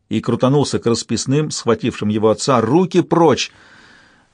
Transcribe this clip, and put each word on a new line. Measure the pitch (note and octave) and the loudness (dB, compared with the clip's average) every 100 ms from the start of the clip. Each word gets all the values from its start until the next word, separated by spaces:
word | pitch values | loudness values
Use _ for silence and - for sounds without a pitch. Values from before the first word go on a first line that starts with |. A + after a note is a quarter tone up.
| _ | _
и | A2 | -4
крутанулся | A#2 A2+ B2+ C#3+ C3 G#2 | -2 0 2 2 0 -2
к | A#2 | -2
расписным, | A#2 - A2+ - C#3+ D#3 | -2 -2 -6 -2 -2 -2
схватившим | - - A2+ B2 - G#2+ | -4 -2 -2 -2 -4 -4
его | G#2+ G#2+ | 0 2
отца. | G#2+ - B2+ | 0 0 0
«Руки | A2 D#3+ F#3+ F3+ | 2 2 2 0
прочь!» | E3 E3 - A#2 - - - - - - _ _ _ | 0 2 4 2 -2 -10 -20 -20 -20 -20 _ _ _